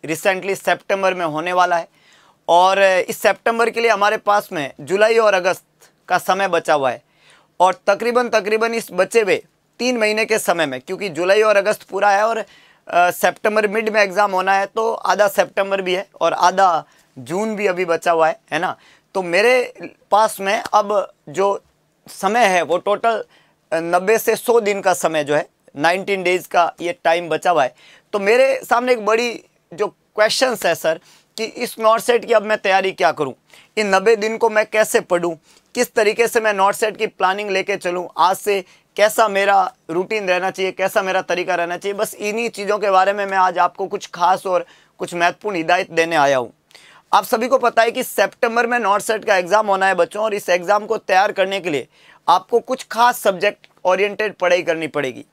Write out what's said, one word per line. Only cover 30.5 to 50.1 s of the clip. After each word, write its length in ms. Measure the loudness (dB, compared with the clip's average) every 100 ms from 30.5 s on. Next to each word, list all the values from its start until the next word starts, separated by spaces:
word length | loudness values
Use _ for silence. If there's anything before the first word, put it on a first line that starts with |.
| 0 -2
है 80 |
सर, 260 | 0 -2 -4 _ _ _ -10
कि 80 |
इस 320 | -10 -8 -10 0
नॉर्थ 260 | 2 2
सेट 200 | 2 0
की 80 | 2
अब 100 | 0
मैं 160 | 2 -2
तैयारी 340 | 2 2 0
क्या 200 | 0 0
करूं, 200 | 0 -6 -6 _ -20 _ -4
इन 160 | 0
नब्बे 220 | 2 4 2
दिन 200 | 0 0
को 140 | 0
मैं 160 | 2 0
कैसे 340 | 0 0 0
पढूं, 340 | 0 -2 -2 -6 _ _ _
किस 200 | -4 -2
तरीके 340 | 2 0 2 0
से 120 | 2
मैं 140 | 0
नॉर्थ 240 | 2 0 2
सेट 180 | -4 -2
की 100 | -6
प्लानिंग 440 | _ -2 -2 -2
लेके 260 | -2 -2 -4
चलूं, 300 | -4 -6 -8 0
आज 180 | 0 2
से 280 | -2 -2 -4 _ _ 0
कैसा 320 | 2 4 2
मेरा 460 | 2 2 2 0 _ -6
रूटीन 380 | -6 -4 -4 -2
रहना 220 | -2 -2
चाहिए, 220 | -4 -6
कैसा 300 | -2 -2 -2
मेरा 200 | 0 -4
तरीका 320 | -2 -4 -2
रहना 220 | -2 -4 -6
चाहिए, 220 | -8 -6
बस 160 | -6
इन्हीं 340 | -6 -6 -4 -6
चीज़ों 280 | -6 -4 -2
के 120 | 2
बारे 220 | 2 2
में 140 | 0 -2
मैं 120 | 0
आज 200 | 0 2
आपको 280 | -2 -2 -8
कुछ 200 | -8 -12
खास 400 | -2 0 0 0
और 200 | -2 -4 -18 _ _
कुछ 160 | -10
महत्वपूर्ण 420 | 0 -2 -2 -6 -6
हिदायत 340 | -6 -6 -6
देने 260 | -2 0 2
आया 220 | 2 0
हूं। 100 | -4 _ _ -20 -20 -20 _
आप 120 | 0
सभी 240 | 0 -2 0
को 100 | 0
पता 240 | 2 2
है 80 | 0
कि 120 | 0
सितंबर 640 | -6 -2 -2 0 -2 0 0
में 120 | 0
नॉर्थ 260 | 0 0
सेट 200 | 0 -4
का 120 | 2 0
एग्जाम 300 | 4 0 2
होना 200 | 0 2
है 80 |
बच्चों, 300 | 2 0